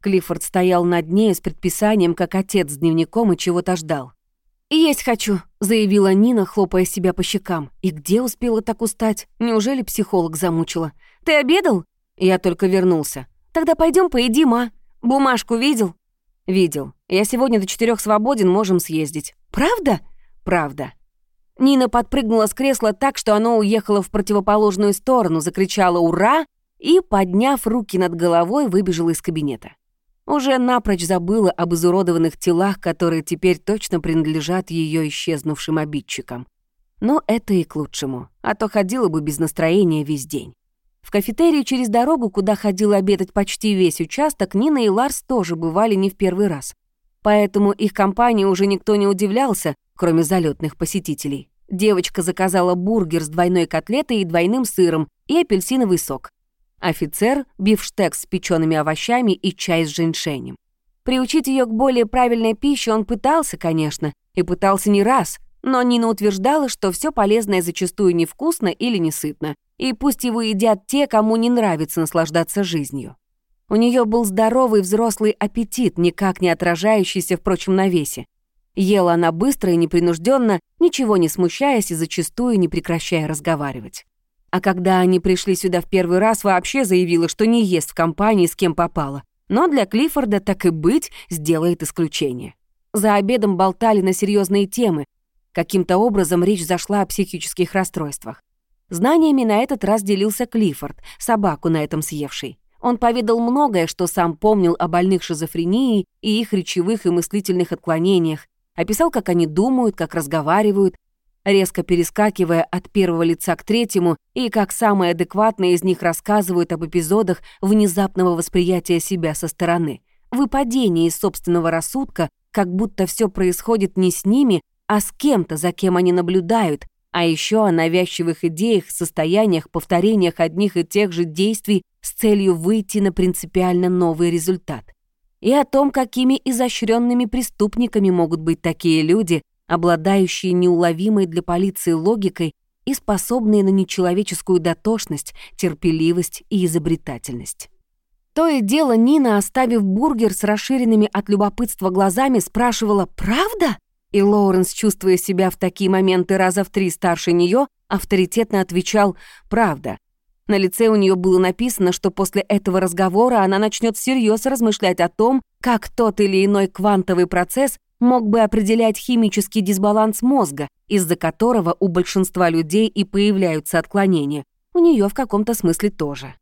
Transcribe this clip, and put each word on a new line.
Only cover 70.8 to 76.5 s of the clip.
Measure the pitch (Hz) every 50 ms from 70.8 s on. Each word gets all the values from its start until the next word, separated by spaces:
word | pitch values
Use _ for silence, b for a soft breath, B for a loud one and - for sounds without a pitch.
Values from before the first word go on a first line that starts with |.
| _
те, | - - 285 285
кому | 277 - 214 214 220 226
не | 226 226 240
нравится | 247 240 220 196 165 151 160 156 - 170
наслаждаться | 160 151 - 170 165 151 156 170 165 - - 202 196
жизнью. | 175 170 156 139 - - 139 113 - - _ _ _ _ _ _ _ _ _ _ _
У | 208
нее | 214 233 240 240 254 233
был | 214 214 233 233
здоровый | 202 185 208 226 220 233 262 262 240 220 208
взрослый | 190 180 208 214 233 226 202 - 220 214
аппетит, | - _ 208 208 - 233 226 - - 247 247 180 -
никак | - 170 175 - - 202 190 175 -
не | 180
отражающийся, | 175